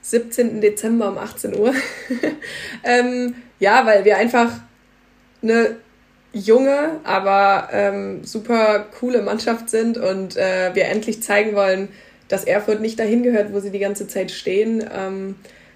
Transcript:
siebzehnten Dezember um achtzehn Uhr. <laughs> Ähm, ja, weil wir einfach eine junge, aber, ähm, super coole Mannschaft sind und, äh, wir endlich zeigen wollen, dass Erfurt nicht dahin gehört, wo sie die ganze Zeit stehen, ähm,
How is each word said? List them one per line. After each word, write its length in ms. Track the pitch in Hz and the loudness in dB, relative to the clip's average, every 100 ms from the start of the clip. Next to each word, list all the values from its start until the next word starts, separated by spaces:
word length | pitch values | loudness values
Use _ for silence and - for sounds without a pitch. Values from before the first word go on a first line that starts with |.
siebzehnten 580 | - 233 233 - 233 220 | -2 -2 0 0 0 2
Dezember 480 | 208 208 220 233 202 | 2 2 0 0 0
um 100 | 190 | -4
achtzehn 360 | 220 - 202 196 | -8 -8 -6 0
Uhr. 180 | 220 269 | 2 2
<laughs> 1040 | - - - 247 302 - - - - - | -4 -10 -8 -4 -4 -4 -10 -14 -12 -6
Ähm, 520 | 247 247 247 247 247 247 - _ | 2 2 2 -2 -4 -6 -16 _
ja, 260 | 196 233 233 | 4 4 6
weil 200 | 202 196 | 6 6
wir 120 | 190 | 4
einfach 320 | 233 247 233 - - _ _ _ _ _ _ _ | 4 4 2 0 -14 _ _ _ _ _ _ _
eine 320 | 220 226 226 226 - _ _ _ _ | 0 2 2 -2 -12 _ _ _ _
junge, 680 | 208 196 240 269 285 302 320 | -4 4 4 6 2 0 -4
aber, 680 | - 190 196 196 196 196 - | -2 -2 2 4 4 4 0
ähm, 520 | 208 202 202 196 190 | -2 0 -2 -6 -10
super 640 | - 226 214 233 220 208 208 - | -10 -10 -2 2 4 2 -2 -6
coole 220 | 247 247 | -2 0
Mannschaft 480 | 196 220 240 226 226 | 0 -2 -2 -4 -2
sind 300 | 220 233 233 | -2 0 -2
und, 360 | 190 190 190 - | -2 -4 -6 -4
äh, 380 | 185 185 185 | -2 0 -2
wir 120 | 185 - | 0 0
endlich 360 | 208 220 208 | -2 -4 -6
zeigen 320 | - 208 214 | -2 0 2
wollen, 360 | 202 196 190 202 - - _ - | 2 2 0 -4 -12 -20 _ -6
dass 180 | 196 - | -4 0
Erfurt 360 | 202 208 214 | 0 0 -2
nicht 160 | 220 226 | -2 -2
dahin 240 | 220 240 | 0 2
gehört, 320 | 247 226 208 | 2 2 0
wo 60 | 202 | -4
sie 100 | 196 | -4
die 80 | 196 | -4
ganze 300 | 196 202 202 | -4 -4 -6
Zeit 240 | 196 180 | -6 -6
stehen, 520 | - - 190 220 226 - | -6 -2 0 0 -2 -4
ähm, 440 | 196 190 190 190 196 - - - | -8 -8 -8 -10 -12 -18 -20 -20